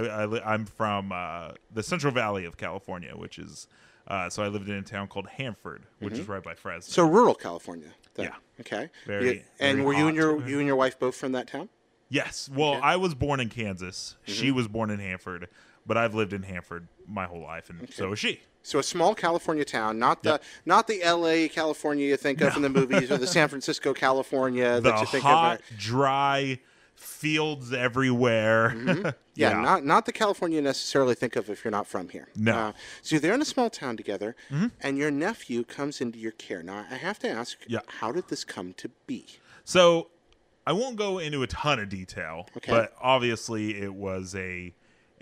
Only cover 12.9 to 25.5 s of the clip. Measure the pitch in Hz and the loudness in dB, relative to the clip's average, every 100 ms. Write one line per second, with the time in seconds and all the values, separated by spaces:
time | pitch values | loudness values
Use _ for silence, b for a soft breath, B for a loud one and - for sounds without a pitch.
12.9 | 180 185 135 143 139 117 120 107 92 90 | 4 0 -2 -2 0 -2 -4 -6 -6 -8
13.9 | - - - - 104 131 131 113 113 110 | -10 -14 -14 -8 -2 0 2 0 0 -2
14.9 | 104 98 92 - 87 87 b b b - | -2 -6 -8 -8 -12 -12 b b b -2
15.9 | 110 113 107 104 101 98 90 - 87 85 | 2 2 2 0 -2 -6 -10 -10 -14 -14
16.9 | _ - 101 90 85 76 82 - 85 85 | _ -12 -8 -8 -10 -12 -14 -14 -16 -16
17.9 | - 95 85 233 165 _ _ - 147 131 | -8 -6 -2 -4 -6 _ _ -4 -2 -2
18.9 | 175 170 220 175 170 - 156 143 127 110 | 2 2 2 0 0 0 -2 -2 -2 -2
19.9 | 110 127 165 - 151 B B 156 190 226 | 2 2 2 2 0 B B 4 4 4
20.9 | 208 170 170 165 165 156 - 160 147 151 | 0 2 4 4 4 2 0 -2 0 -2
21.9 | 147 143 139 147 139 143 147 139 135 127 | 0 2 2 2 2 2 4 2 4 4
22.9 | 135 127 143 127 170 147 139 139 151 143 | 2 2 0 2 4 2 0 -4 -2 0
23.9 | 131 135 131 131 139 131 123 123 120 123 | 2 4 4 2 0 2 4 4 6 6
24.9 | 110 110 135 139 156 165 | 4 2 2 6 8 6